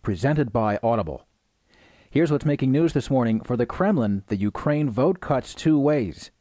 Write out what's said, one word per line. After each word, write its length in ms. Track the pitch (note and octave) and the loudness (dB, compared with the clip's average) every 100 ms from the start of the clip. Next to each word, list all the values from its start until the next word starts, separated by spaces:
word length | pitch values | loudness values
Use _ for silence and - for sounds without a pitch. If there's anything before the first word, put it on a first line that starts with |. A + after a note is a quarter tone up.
presented 500 | - F2+ C3 D3+ C3 | -4 -2 0 0 0
by 240 | A#2 G#2+ G#2 | 0 0 0
Audible. 420 | A#2 A#2 E2 C2 _ _ _ _ _ _ _ _ _ | 0 0 -2 -8 _ _ _ _ _ _ _ _ _
Here's 200 | - D#3+ | 0 2
what's 140 | D3 D3+ | 0 0
making 260 | D3 C3 | 0 2
news 220 | C#3 E3 | 2 2
this 160 | D3 - | 0 0
morning. 320 | C3+ A#2 A2 | 0 2 0
For 160 | - A#2+ | -2 -2
the 80 | A#2+ | -2
Kremlin, 560 | - F#3+ F#3 G#2+ G2 - | 0 0 2 0 -2 -4
the 80 | G2+ | -2
Ukraine 560 | G2+ - D3+ D3 D3 | -2 -2 -2 0 0
vote 300 | A2 D3 - | 0 0 0
cuts 340 | - C3+ - - | -2 -2 -2 -4
two 240 | E3 D#3 | 2 2
ways. 500 | C#3+ D3+ G2+ - - _ | 2 0 -2 -8 -18 _